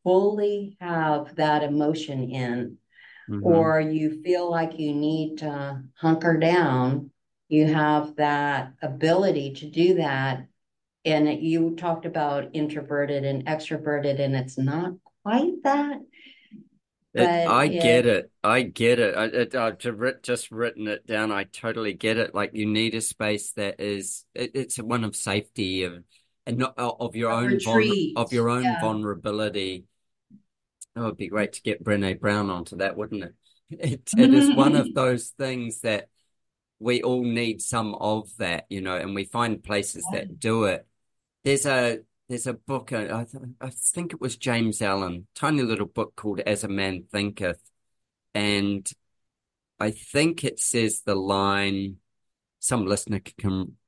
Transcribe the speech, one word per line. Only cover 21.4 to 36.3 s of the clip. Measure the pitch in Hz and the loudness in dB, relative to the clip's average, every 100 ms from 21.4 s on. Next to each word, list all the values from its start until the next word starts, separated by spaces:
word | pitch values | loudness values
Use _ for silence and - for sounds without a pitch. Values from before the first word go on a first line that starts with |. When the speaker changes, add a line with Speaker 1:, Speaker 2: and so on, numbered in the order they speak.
Speaker 2:
totally | 98 - 117 113 107 | -4 -8 -6 -4 -4
get | 90 110 113 | -2 -2 0
it. | 113 | 0
Like, | 101 101 | -2 -4
you | 110 107 | -2 0
need | 107 113 | 2 0
a | 113 | -2
space | 110 - 107 104 - | -6 -4 -2 -2 -4
that | - 101 - | -6 -6 -6
is, | 104 101 95 - - | -6 -6 -8 -12 -12
it, | - 123 | -10 -8
it's | 135 127 - | -6 -6 -6
one | 110 120 | -4 -2
of | 110 - | -2 -4
safety, | - 101 - - 95 92 | -2 -2 -4 -6 -4 -2
of, | 92 87 - _ _ _ - | -4 -8 -20 _ _ _ -6
and | 120 | -2
not, | 131 131 | -2 -2
o-, | 120 - | -4 -4
of | 120 110 | -6 -2
your | 117 | 0
Speaker 1:
A | 113 | 0
Speaker 2:
own | 123 117 | 2 0
vul-, | 110 | 4
Speaker 1:
retreat. | 113 110 208 160 127 | 4 4 2 -2 -2
Speaker 2:
of | 117 | -2
your | 123 117 | 0 2
own | 123 | 0
Speaker 1:
Yeah. | 123 113 | 0 0
Speaker 2:
vulnerability. | 110 107 104 90 104 104 107 98 95 92 92 _ _ _ _ - _ _ _ - - | -2 -2 -4 -6 -4 -4 -4 -4 -6 -8 -14 _ _ _ _ -20 _ _ _ -20 -16
Oh, | 117 113 | -8 -6
it'd | 90 | -6
be | 95 | -6
great | 104 101 | -2 -2
to | - | -4
get | - 104 | -4 -4
Brené | - 104 98 92 | 0 0 0 -2
Brown | 104 104 101 | 0 0 0
onto | 90 85 87 | -4 -8 -4
that, | 95 87 | -4 -4
wouldn't | 107 104 | -8 -8
it? | 85 - _ | -10 -16 _
<laughs> | _ - | _ -20
It, | - 143 131 - 214 | -6 -4 -4 0 8
it | 262 | 10
is | 269 285 | 10 8
one | 139 135 147 | 8 6 6
of | 127 | 2
Speaker 1:
<laughs> | |
Speaker 2:
those | - 131 123 - | 2 2 2 -4
things | - 135 127 117 - | -6 -6 -4 -6 -6
that | 117 104 - _ _ | -2 -2 -4 _ _